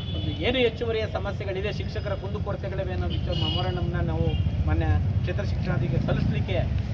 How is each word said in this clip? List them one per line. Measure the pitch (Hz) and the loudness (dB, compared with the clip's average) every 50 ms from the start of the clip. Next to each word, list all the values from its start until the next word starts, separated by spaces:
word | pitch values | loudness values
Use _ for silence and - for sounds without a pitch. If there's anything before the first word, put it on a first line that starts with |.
| - - - | -6 -4 -4
ಒಂದು | - - - | -2 -2 -2
ಏನು | - - 175 226 254 | -2 0 0 0 2
ಹೆಚ್ಚುವರಿಯ | 262 247 226 - - 240 226 220 220 220 | 4 2 2 2 0 -2 -2 0 0 -2
ಸಮಸ್ಯೆಗಳಿದೆ, | 202 - 190 190 202 196 - 214 196 185 190 196 - - | -2 -2 -2 -2 -2 -4 -4 -4 -4 -2 -2 -2 -2 -2
ಶಿಕ್ಷಕರ | - - 202 202 208 196 202 - | -2 -4 -4 -4 -4 -4 -2 -4
ಕುಂದುಕೊರತೆಗಳಿವೆ | - 185 196 - - - 202 196 - 202 190 190 190 190 180 180 | -4 -2 -4 -4 -2 -2 -2 -4 -4 -4 -4 -4 -2 -2 -2 -2
ಅನ್ನೋ | 180 175 | 0 0
ವಿಚಾರ | 175 - - - - - | 0 0 0 0 0 0
ಮೆಮೊರಾಂಡಮ್ನ | 156 - - - 240 233 - 180 175 156 - - 170 | 0 0 0 0 0 0 0 0 0 -2 -2 0 0
ನಾವು | - - - - 180 170 - - - - - - - | 0 0 0 2 2 2 2 2 2 0 0 0 2
ಮಾನ್ಯ | - - - - - - - - - - - | 2 2 2 4 4 4 4 2 2 2 0
ಕ್ಷೇತ್ರ | - - - 202 196 | 0 0 0 0 0
ಶಿಕ್ಷಣಾಧಿಕಾರಿ | - - - - 185 175 175 - - - - - | 0 0 0 0 0 2 2 2 2 2 2 2
ಸಲ್ಲಿಸಲಿಕ್ಕೆ | 180 175 - - - - - - 202 185 165 - - - - - - | 2 2 2 2 2 2 2 0 0 0 0 2 2 0 0 0 0